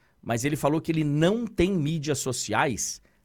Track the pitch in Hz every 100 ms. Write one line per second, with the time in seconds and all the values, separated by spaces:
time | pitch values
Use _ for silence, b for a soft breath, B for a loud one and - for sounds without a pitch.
0 | _ _ 107 117 143 147 143 156 160 160
1 | 147 147 170 226 233 - 180 190 143 160
2 | 147 139 131 123 - 110 147 101 - -
3 | _ _